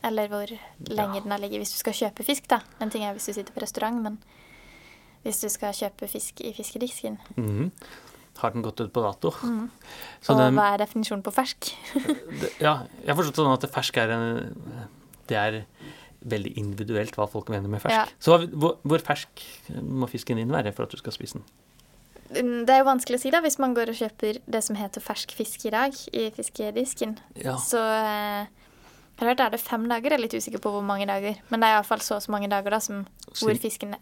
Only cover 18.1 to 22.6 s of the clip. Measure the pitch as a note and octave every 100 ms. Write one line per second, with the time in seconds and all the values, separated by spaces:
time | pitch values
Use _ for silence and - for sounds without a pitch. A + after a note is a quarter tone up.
18.1 | - - E3+ E3+ D#3 D#3+ E3 C#3+ D#3 -
19.1 | - - - - - - C#3+ - C3 B2
20.1 | A#2+ - A2+ A#2 C#3+ G#2 - A2+ - -
21.1 | - - - - _ _ - _ - -
22.1 | - - - B3 A#3+